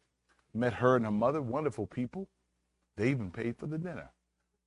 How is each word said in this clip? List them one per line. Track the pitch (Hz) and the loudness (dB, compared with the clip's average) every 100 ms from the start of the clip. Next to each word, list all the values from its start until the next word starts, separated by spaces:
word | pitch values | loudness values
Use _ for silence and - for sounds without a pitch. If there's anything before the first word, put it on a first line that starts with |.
| _ _ _ _ _ | _ _ _ _ _
Met | 110 123 | -2 -2
her | 101 127 127 | 4 6 6
and | |
her | 110 | 4
mother, | 104 120 151 | 2 2 2
wonderful | 120 139 147 - 98 | -2 -2 -2 -4 -6
people. | 123 123 190 196 _ _ _ _ _ _ - | -4 -6 -8 -12 _ _ _ _ _ _ -2
They | 123 | 0
even | 139 95 | 0 -4
paid | 113 117 120 | -4 -6 -6
for | 151 | -6
the | 156 | -6
dinner. | 180 117 67 _ _ _ _ _ | -6 -10 -14 _ _ _ _ _